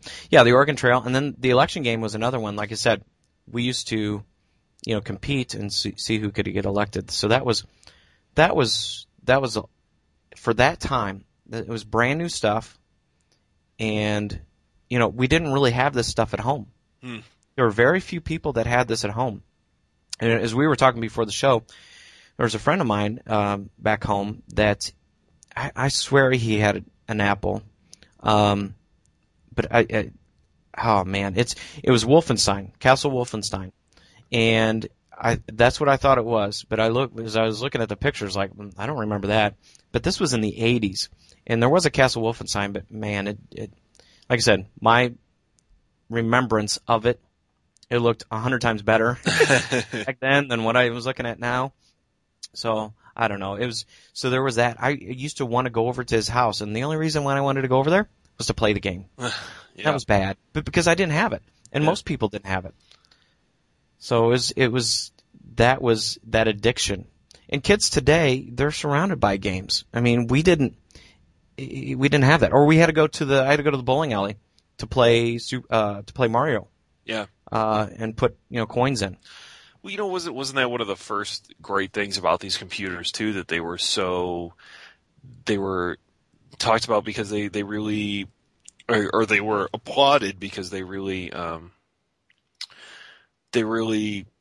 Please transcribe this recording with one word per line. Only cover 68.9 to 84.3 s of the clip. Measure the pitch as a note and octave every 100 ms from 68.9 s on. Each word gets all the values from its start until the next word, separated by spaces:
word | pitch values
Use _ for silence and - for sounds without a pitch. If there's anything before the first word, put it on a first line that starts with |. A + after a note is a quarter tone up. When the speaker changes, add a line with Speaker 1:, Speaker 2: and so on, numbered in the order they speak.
| C#3+ F#3+ D3
Speaker 1:
by | G#2 G2
games. | G2 F#2 - - -
I | A#2
mean, | A#2+ A#2+ A#2
we | C3
didn't, | E3+ E3 B2 - _ - - _ _ _ _ -
we | C3 C3+ C3+ B2+
didn't | C#3 D3
have | C3 D#3
that, | G#2
or | C3+ D3
we | D#3+
had | E3
to |
go | D#3 D#3
to | - C#3+
the, | C#3
I | C3
had | D3
to |
go | D3
to | C#3
the |
bowling | B2 C3+ D#3
alley | G#2 G2 G#2 _ _ _ -
to | -
play | C3 A#2 A#2 A#2 A#2
Su-, | - B2+ -
uh, | A2+ G#2 G2+
to | G2+
play | - A#2+
Mario. | A#2 D3+ A2 F2+ _ _ _
Speaker 2:
Yeah. | - A2 G2+ _ -
Speaker 1:
Uh, | A2 A2 G#2+ G#2 -
and | A2+ A2+
put, | B2 - -
you | B2
know, | A2
coins | A#2+ B2+ B2
in. | G2 F#2+ - - - - - _
Speaker 2:
Well, | G3
you | G3
know, | G3+
wasn't, | F3+ E3+ B2+
wasn't | C3+ C3+
that | B2
one | A#2+
of | G#2
the | F#2+
first | - G#2 G#2 - - -
great | - G2 F#2+
things | G#2+ G2+ F#2+
about | F2 E2+
these | G2 -
computers | F#2+ - F#2+ F2+ F2
too, | - A2
that | G2+ F2
they | E2
were | E2+ F2+
so, | - G#2+ F#2 F2+ F2+